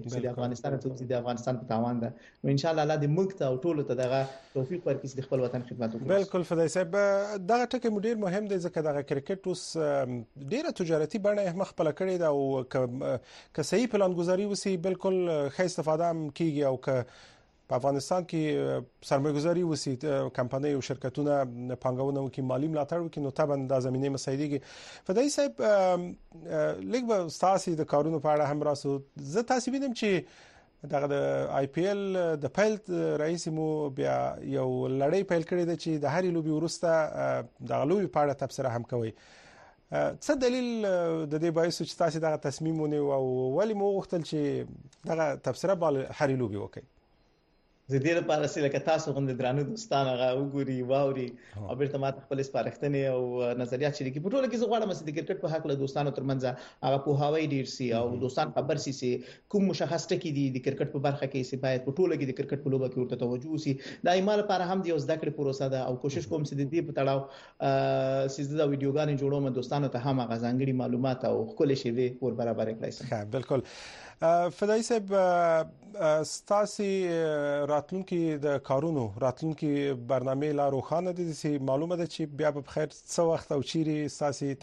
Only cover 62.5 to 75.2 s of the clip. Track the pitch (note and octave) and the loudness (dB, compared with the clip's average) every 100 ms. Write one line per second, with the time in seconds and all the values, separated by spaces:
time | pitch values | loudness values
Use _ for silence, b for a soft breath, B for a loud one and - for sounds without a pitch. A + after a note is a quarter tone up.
62.5 | C#3+ D3 C3 B2+ B2+ B2 A#2+ B2 B2 D3+ | -4 0 0 0 -2 -2 -2 -2 -4 -4
63.5 | D#3 C#3+ C3+ B B E3+ F#3 F#3+ G#3+ G#3 | -4 -2 -4 B B 2 4 4 2 2
64.5 | F#3 F3 F#3+ E3+ D#3+ C3+ D#3+ D3+ C#3+ C#3 | 0 2 0 0 0 0 -2 -2 -2 -2
65.5 | C3+ C3+ C3 C3 B2+ C#3+ D3 - D#3+ D3 | -2 -2 -2 -2 -2 -2 -4 -2 -2 -2
66.5 | C#3+ C#3 E3+ D3 C#3 C#3 C3+ C3 B B | -2 -2 -2 -2 0 0 0 -2 B B
67.5 | B C#3+ C3+ C3+ C3+ C3+ C3+ C#3 C#3 C#3 | B 0 2 2 2 2 0 0 -2 -4
68.5 | D3+ D3 C#3 C#3 C#3+ D3+ C#3+ C#3 C#3+ C#3 | 0 2 2 0 0 0 0 0 0 0
69.5 | B2 - D3 C#3 A#2+ C3 C3 A#2 A2+ A#2+ | -2 -2 0 0 0 0 0 0 -2 0
70.5 | B2+ C3+ B2+ A#2+ A#2+ C3+ B2+ A2 G#2+ A2 | 0 0 0 0 0 0 0 0 0 0
71.5 | - D3+ C3+ B2 A#2 B2+ B2+ B2+ A2+ A#2 | 0 2 2 0 0 0 0 -4 -2 -2
72.5 | A2 A2 A2+ - - C3+ A#2 G#2 B2+ A#2+ | 0 -2 -4 -6 -8 -6 -6 -4 -6 -2
73.5 | C#3 - B B B B B E3 E3+ F3 | -2 -2 B B B B B 4 4 4
74.5 | - G#3 A3 A3+ A#3 G3 G3 | 0 2 2 2 0 2 4